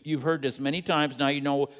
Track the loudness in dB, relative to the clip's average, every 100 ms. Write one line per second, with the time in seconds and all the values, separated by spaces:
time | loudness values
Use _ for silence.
0 | -4 -2 0 0 0 -2 -2 -2 0 2
1 | 2 0 0 0 0 0 0 -4